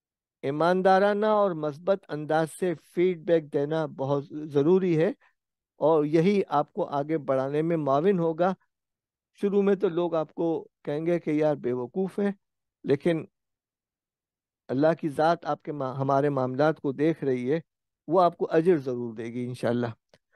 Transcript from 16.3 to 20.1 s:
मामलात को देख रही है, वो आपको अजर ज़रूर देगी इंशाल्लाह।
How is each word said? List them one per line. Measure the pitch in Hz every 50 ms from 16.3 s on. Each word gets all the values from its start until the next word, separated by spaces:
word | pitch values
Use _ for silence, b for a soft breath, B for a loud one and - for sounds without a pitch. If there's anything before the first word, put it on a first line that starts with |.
मामलात | 143 135 127 127 127 127 151 156 151 -
को | - 143 131
देख | 139 147 165 156 - 147
रही | 139 127 123 123
है, | 127 151 165 - _ _ _ _ _ _ _ -
वो | - 175 180
आपको | 175 170 170 - 185
अजर | - - 160 160 190 175 147
ज़रूर | 131 135 123 120 120 117 110
देगी | 120 113 117 117 123 123
इंशाल्लाह। | 123 127 - - 117 120 120 120 117 110 _ _ _